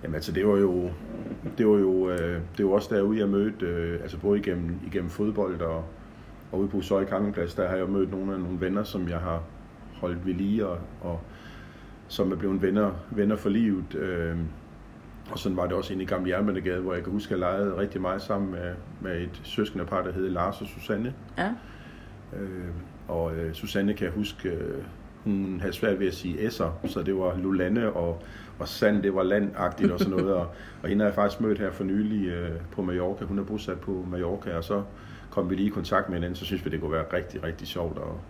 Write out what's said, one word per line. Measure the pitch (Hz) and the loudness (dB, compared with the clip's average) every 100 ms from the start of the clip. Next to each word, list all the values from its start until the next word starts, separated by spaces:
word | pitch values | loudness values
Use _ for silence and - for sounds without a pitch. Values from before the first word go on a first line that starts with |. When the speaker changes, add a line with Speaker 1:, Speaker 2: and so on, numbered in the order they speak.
Speaker 1:
Jamen, | - 78 | -4 -4
altså, | 82 | -2
det | 85 104 | 2 6
var | 101 | 6
jo, | 98 90 90 82 - - - - - - | 6 4 0 -4 -8 -8 -8 -6 -8 4
det | 110 | 8
var | 104 | 8
jo, | 95 92 92 | 8 6 4
øh, | 90 85 87 85 87 | 2 0 0 -4 2
det | 101 | 4
var | |
også | 101 - 107 | 4 4 4
derude, | 101 110 | 4 4
jeg | 101 | 4
mødte, | 98 104 107 90 | 4 2 0 -2
øh, | 85 85 85 | 0 0 -2
altså | - 87 | -4 -2
både | 101 104 | 4 4
igennem, | 101 87 85 87 - | 4 0 -2 -4 -4
igennem | 92 87 | -2 -2
fodbold | 82 104 104 95 87 | 0 0 2 0 0
og, | 82 82 82 - - - - - - | -2 -2 -6 -12 -18 -18 -18 -18 -4
og | 92 | 0
ude | 98 | 0
på | 101 | 0
Husøje | 87 98 98 | 2 2 4
Campingplads, | 98 104 101 85 | 2 2 0 -2
der | - 90 | 0 0
har | 92 | 2
jeg | 92 | 2
mødt | 98 92 | 2 2
nogle | 95 98 | 0 -2
af | 95 | -2
nogle | 87 90 | -2 0
venner, | 92 98 | 0 0
som | 104 101 87 | 0 -2 -2
jeg | 85 | -2
har | 82 82 80 - - - - | -2 -2 -4 -14 -18 -18 -18
holdt | - 90 87 92 | -4 -4 -2 -2
ved | |
lige, | 90 98 110 98 | 0 2 2 0
og, | 87 87 - | -2 -8 -8
og | 87 85 - - - - - - - - - | -6 -6 -8 -16 -16 -16 -16 -18 -18 -18 -10
som | - 95 | 0 2
er | 90 | 2
blevet | 98 95 | 2 2
venner, | 92 101 104 87 - | 4 4 2 0 -4
venner | 110 104 107 | 2 2 4
for | 104 | 2
livet. | 104 113 95 82 - | 4 4 2 -2 -4
Øh, | 92 87 82 85 80 76 - - - - - - - | -2 0 0 0 -2 -6 -16 -18 -18 -18 -18 -18 -10
og | - | -4
sådan | 104 90 | -2 0
var | 87 | 0
det | |
også | 92 - | 0 -2
inde | 92 | -4
i | 92 | -2
Gamle | 92 92 | 0 2
Jernbanegade, | 90 104 92 92 90 | 2 2 2 0 -2
hvor | 92 | 0
jeg | 90 | -2
kan | 85 | -2
huske, | 104 - 95 | -4 -2 0
at | |
jeg | 90 | 2
legede | 95 101 90 | 2 0 0
rigtig | 101 95 | -2 0
meget | 92 95 | -2 -2
sammen | - 101 95 | -2 -2 -2
med, | 90 87 90 - - | -4 -6 -8 -12 -10
med | 95 85 | -4 -4
et | 87 85 | -4 -8
søskendepar, | - - 104 95 82 92 | -6 -2 -2 -2 -2 -2
der | 92 | -2
hed | 95 92 | -2 0
Lars | 87 90 101 | 0 0 -2
og | 104 | -10
Susanne. | - - 104 120 135 - - | -10 -4 -2 -2 -6 -10 -2
Speaker 2:
Ja. | 190 233 - - - - - - - 101 | -2 -2 -8 -16 -16 -16 -16 -18 -12 -8
Speaker 1:
Øh, | 98 92 87 85 87 - - | -6 -6 -8 -8 -10 -14 -4
og, | 82 82 80 | 0 0 0
øh, | 82 | -4
Susanne, | 80 104 101 98 | -4 -2 0 2
kan | 107 92 | 2 -2
jeg | |
huske, | 101 104 - 95 | -2 -4 -2 -4
øh, | 82 85 - - - - - | -2 -4 -4 -8 -14 -16 -6
hun | 107 98 98 92 | 0 0 0 0
havde | 95 | -2
svært | 87 113 92 | 2 2 4
ved | 95 | 2
at | |
sige | 85 92 78 110 | 0 -4 0 -2
S'er, | - 85 82 - | 2 0 0 -4
så | - 85 | -2 0
det | 95 | 2
var | 92 90 | 2 2
Lulanne, | 92 95 90 113 113 | 2 2 4 4 2
og, | 87 85 82 - - - - | 2 0 -2 -8 -16 -16 -10
og | - | -8
Sand, | - 107 104 | 4 6 6
det | 98 95 | 4 4
var | |
landagtigt | 92 104 101 - 90 85 98 | 4 4 2 2 0 4 4
og | 90 | 4
sådan | 95 92 | 2 4
noget. | 92 92 | 4 2
Speaker 2:
<laughs> | |
Speaker 1:
Og, | 85 - - - | 0 -6 -14 -6
og | - | 0
hende | 101 | 4
har | 107 | 4
jeg | 101 | 6
faktisk | 104 - | 2 4
mødt | 110 101 | 2 2
her | 98 | 0
for | 85 | -2
nylig, | 95 101 107 107 92 | 0 2 2 2 0
øh, | 87 87 82 85 | 0 -2 -4 -6
på | - | -2
Mallorca. | 92 90 90 101 92 | 0 2 0 -2 -2
Hun | 98 | -2
er | |
bosat | 95 107 - 90 | -2 -4 -4 -6
på | - 95 90 | -2 -4 -2
Mallorca, | 90 87 98 - 85 | -2 0 -2 -2 -4
og | |
så | 82 101 101 - - - - | 0 -2 -2 -10 -14 -14 -4
kom | - 87 | -2 0
vi | 95 | 2
lige | 104 | 2
i | |
kontakt | 104 82 98 101 | 0 2 2 2
med | 90 | 0
hinanden, | 87 90 | 0 -2
så | - | -2
synes | 95 90 | -2 -2
vi, | |
det | 80 | -2
kunne | 80 | 0
være | 80 78 | 0 0
rigtig, | 90 85 - | -2 -2 -6
rigtig | 85 82 - | -6 -6 -6
sjovt | 90 85 80 | -4 -4 -4
at | 78 82 | -6 -8